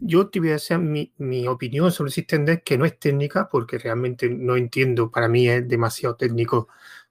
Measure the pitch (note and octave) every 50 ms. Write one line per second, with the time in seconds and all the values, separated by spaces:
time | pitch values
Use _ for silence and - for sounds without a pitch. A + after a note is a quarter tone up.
0 | - F#3+ E3 F3+ G3 G3+ - G3 E3 D#3+ D3+ D3 - - E3+ E3+ F3 D#3 D3+ D3+
1 | D3 - _ - C#3+ C3 B2+ B2+ A#2+ B2 B2+ B2 C3+ A#2+ A#2+ C#3 E3+ F#3 E3+ -
2 | D#3 C#3 - - E3 - - D#3 D3 D3+ E3 E3 - - C#3+ B2 C#3+ D#3+ - -
3 | - D3+ C#3 C#3 C#3+ C#3 - F#3 G#3 - - C3+ A#2 A#2+ - D3 - B2 A2+ A#2+
4 | B2 B2 B2 A#2+ C3 A#2+ B2 B2+ B2+ B2 B2 B2+ B2 A#2+ - C3+ C3+ C3 B2 A#2
5 | A#2 A2+ - B2+ A#2 A2+ A#2 A#2+ B2 A#2+ A#2+ B2 B2 B2 B2 A#2 A#2 A2+ - -
6 | - B2+ A#2 - C3+ B2 A#2 A#2 A#2 A2+ - A#2+ A2 - _ _ - - - -
7 | - _